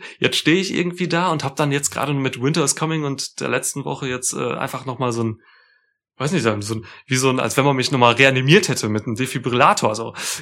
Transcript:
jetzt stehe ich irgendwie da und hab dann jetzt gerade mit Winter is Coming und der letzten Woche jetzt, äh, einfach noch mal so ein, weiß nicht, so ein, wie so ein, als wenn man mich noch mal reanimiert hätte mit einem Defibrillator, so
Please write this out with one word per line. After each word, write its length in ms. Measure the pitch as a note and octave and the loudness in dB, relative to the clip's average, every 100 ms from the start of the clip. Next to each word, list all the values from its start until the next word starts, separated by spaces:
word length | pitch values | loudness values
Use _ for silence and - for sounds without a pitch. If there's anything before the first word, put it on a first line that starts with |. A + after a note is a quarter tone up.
| - - | -14 -4
jetzt 180 | B2+ - | -2 0
stehe 240 | D3+ D3 | 2 2
ich 140 | C3 | 2
irgendwie 320 | - F3 F3 F3 | -2 -4 -4 -2
da 220 | E3+ F3+ | 0 0
und 140 | D#3+ | -2
hab 100 | C3+ - | -2 -2
dann 140 | D3 | 0
jetzt 200 | C#3+ C#3 | 0 -2
gerade 220 | - C3+ | -2 -2
mit 260 | C#3+ C3 A#2+ | -2 -2 -2
Winter 220 | C3 E3+ | 0 0
is 100 | C#3 | 0
Coming 300 | - D#3+ D#3+ | 0 -2 -2
und 360 | D3 C#3 - - | -4 -4 -8 -6
der 80 | C3+ | -4
letzten 360 | A#2+ - C#3+ | -2 -4 -6
Woche 240 | C#3 C#3 C3+ | -6 -6 -6
jetzt, 240 | B2+ - | -4 -4
äh, 220 | C#3+ B2 | -4 -4
einfach 300 | - C3+ C3 | -4 -6 -6
noch 140 | B2 A#2+ | -8 -4
mal 140 | B2+ | -2
so 100 | A#2 | -2
ein, 160 | A2+ A2 _ _ _ _ _ _ _ - | -2 -6 _ _ _ _ _ _ _ -8
weiß 120 | C3+ | -2
nicht, 100 | F3+ | 0
so 80 | A2+ | 0
ein, 340 | G#2 G#2 A2+ - - - | -2 -4 -8 -10 -18 -4
wie 100 | C3 | 0
so 140 | C3 | 2
ein, 100 | B2+ | 0
als 160 | A#2+ - | 0 2
wenn 80 | |
man 100 | C#3 | 2
mich 160 | C3 A#2+ | 2 0
noch 80 | C3 | 4
mal 140 | A#2+ | 6
reanimiert 540 | A#2 C3+ C3 C3 F#3+ G3 | 8 6 6 6 6 4
hätte 200 | B2 A2 | 0 -2
mit 180 | G#2+ B2 | -2 -4
einem 100 | A2 | -4
Defibrillator, 800 | B2+ C3 B2 B2 D#3 G#3 B2 G#2+ | -4 -4 -2 4 4 4 0 -2
so 180 | A2+ - - - | -6 -8 -8 -6